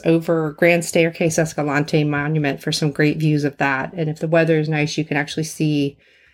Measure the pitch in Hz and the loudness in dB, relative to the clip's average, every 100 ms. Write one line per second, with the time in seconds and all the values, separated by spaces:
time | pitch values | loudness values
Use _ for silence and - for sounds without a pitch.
0 | 170 165 165 165 156 151 170 170 165 175 | 2 0 2 0 0 2 4 4 2 2
1 | 165 165 170 160 156 - 147 139 151 160 | 2 2 0 0 -2 -2 -2 0 0 0
2 | 147 147 143 156 143 147 - 156 156 139 | 2 0 0 0 0 -2 -4 -2 -2 2
3 | 151 151 156 151 143 135 139 135 156 180 | 0 2 0 2 0 -2 -2 -2 -4 -6
4 | 156 151 165 165 160 160 151 156 151 - | -6 -4 0 2 4 2 0 -2 -2 -2
5 | 151 147 147 - 156 - 156 147 143 - | -2 -4 -4 -6 -6 -2 -2 0 -2 -6
6 | _ _ _ | _ _ _